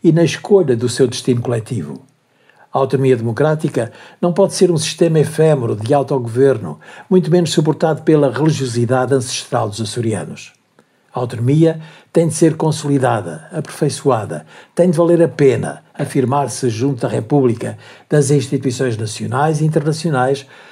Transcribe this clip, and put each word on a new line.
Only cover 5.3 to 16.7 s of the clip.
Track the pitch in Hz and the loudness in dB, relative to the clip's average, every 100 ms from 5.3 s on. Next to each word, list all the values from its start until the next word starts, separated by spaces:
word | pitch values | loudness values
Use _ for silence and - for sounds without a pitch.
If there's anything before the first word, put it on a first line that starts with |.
| - 156 139 117 | 2 2 2 0
de | 104 110 | -4 0
autogoverno, | 143 135 143 117 117 135 123 87 - - - - | 0 0 -2 -2 2 2 2 -4 -12 -18 -14 0
muito | 185 156 | 2 4
menos | 180 160 | 2 2
suportado | - 160 156 170 156 | 0 0 0 0 0
pela | - 156 139 | 2 2 2
religiosidade | 117 160 123 127 117 117 131 123 | 0 0 0 -2 -2 0 0 2
ancestral | 135 123 - - 123 110 | 0 -2 -10 -6 -4 -4
dos | 101 | -6
açorianos. | 104 123 113 98 78 - - _ _ _ _ _ _ | -8 -6 -4 -4 -8 -14 -20 _ _ _ _ _ _
A | 123 | -8
autonomia | 123 113 120 156 160 160 - - _ | -8 -4 0 4 4 0 -10 -20 _
tem | 165 165 | 0 0
de | |
ser | 156 165 156 | 2 2 2
consolidada, | 156 156 143 139 123 113 87 78 - | -2 -2 0 0 2 -2 -4 -12 -12
aperfeiçoada, | 165 - - 151 - 143 117 92 78 - - - | -10 -8 -4 -4 -2 0 0 -2 -10 -14 -20 -8
tem | - 175 | 0 2
de | 160 | 4
valer | 170 170 | 4 4
a | 160 | 2
pena | - 143 113 76 71 _ | 4 2 2 -2 -10 _
afirmar-se | - 147 139 123 143 131 - 127 | -8 -4 -2 0 0 -2 -4 -4